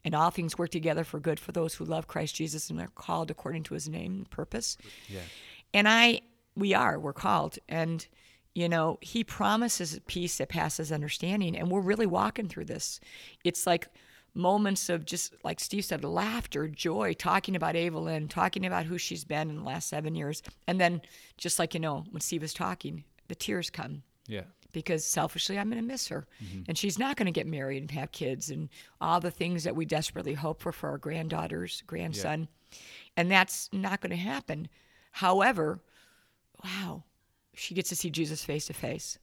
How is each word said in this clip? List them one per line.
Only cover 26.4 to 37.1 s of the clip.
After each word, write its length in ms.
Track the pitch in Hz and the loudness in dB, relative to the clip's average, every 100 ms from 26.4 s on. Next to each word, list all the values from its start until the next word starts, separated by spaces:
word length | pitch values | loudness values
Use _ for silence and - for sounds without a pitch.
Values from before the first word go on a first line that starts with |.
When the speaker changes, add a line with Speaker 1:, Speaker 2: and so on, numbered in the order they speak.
Speaker 2:
Mm-hmm. 200 | 98 92 90 | -10 -8 -4
Speaker 1:
And 100 | 160 | 0
she's 200 | 202 190 | 0 2
not 180 | 269 277 | 0 2
gonna 160 | 190 | 2
get 160 | 165 147 | 2 -2
married 340 | 151 135 135 | -4 -2 -4
and 100 | 143 | -4
have 200 | 139 135 | -6 -6
kids 380 | - 135 131 - | -4 -2 -2 -4
and 200 | 143 151 - - _ | -6 -8 -10 -20 _
all 200 | 160 175 | 2 4
the 120 | 175 | 2
things 320 | - 170 175 151 | -2 0 2 0
that 100 | 147 | 0
we 100 | 156 | 0
desperately 480 | 156 156 - 151 | 0 0 -4 -4
hope 280 | 143 156 156 | -2 -2 -2
for, 100 | 175 | -4
for 180 | - 147 | -4 -4
our 80 | 143 | -4
granddaughters, 840 | 151 165 160 160 165 160 175 - - | -4 -4 -2 -2 -2 -4 -4 -8 -8
grandson. 640 | 165 117 101 92 76 - _ _ | -6 -4 -2 -2 -2 -4 _ _
Speaker 2:
Yeah. 60 | - - - - - | -20 -18 -20 -6 0
Speaker 1:
And 140 | 175 | 6
that's 380 | 190 190 - - | 6 6 0 -4
not 300 | 196 185 196 | -4 -2 -2
gonna 140 | 180 170 | -2 -2
happen. 520 | 196 277 - 151 - _ _ _ _ | -2 -4 -4 -6 -8 _ _ _ _
However, 680 | - 185 190 185 220 156 185 _ _ _ _ _ _ _ - | 0 4 6 6 6 0 0 _ _ _ _ _ _ _ -14
wow, 400 | 190 190 185 160 - | -8 -6 -6 -8 -14